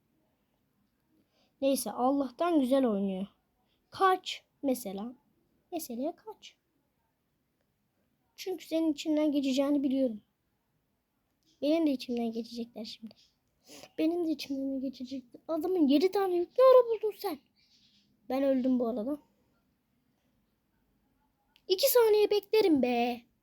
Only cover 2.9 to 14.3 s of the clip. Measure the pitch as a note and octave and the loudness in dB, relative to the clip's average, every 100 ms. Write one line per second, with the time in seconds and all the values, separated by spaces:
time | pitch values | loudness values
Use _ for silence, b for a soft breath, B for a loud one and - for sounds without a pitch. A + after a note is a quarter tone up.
2.9 | G3 G3 F#3 G3 _ _ _ _ _ _ | 0 -4 -6 -10 _ _ _ _ _ _
3.9 | - F#4+ F#4 - - - _ C#4 B3 G3 | 0 0 0 -4 -14 -16 _ -4 -4 -6
4.9 | G3 A3+ B3 _ _ _ _ _ E4+ D#4+ | -10 -12 -16 _ _ _ _ _ -12 -10
5.9 | A#3 D4 F4 A4 G4+ - _ _ _ _ | -8 -8 -8 -16 -20 -20 _ _ _ _
6.9 | _ _ _ _ _ _ _ _ _ _ | _ _ _ _ _ _ _ _ _ _
7.9 | _ _ _ _ - - F4+ - D#4+ E4 | _ _ _ _ -14 -10 -10 -4 -2 -2
8.9 | D4 D#4+ D4+ D4+ C#4+ C4+ C4 C#4 D4 C4+ | -2 -2 0 0 0 0 0 0 0 0
9.9 | C4+ B3+ G#3+ - _ _ _ _ _ _ | 0 -2 -4 -14 _ _ _ _ _ _
10.9 | _ _ _ _ _ _ _ C#4+ D#4+ D#4 | _ _ _ _ _ _ _ 0 2 0
11.9 | B3+ - A#3+ A#3 A3+ A#3 A#3 A#3 G#3 G#3+ | -2 -4 -6 -4 -6 -10 -12 -12 -12 -16
12.9 | - A3 - _ _ _ _ B B B | -16 -18 -20 _ _ _ _ B B B
13.9 | - D#4+ F4 D#4+ | -4 -2 -2 -2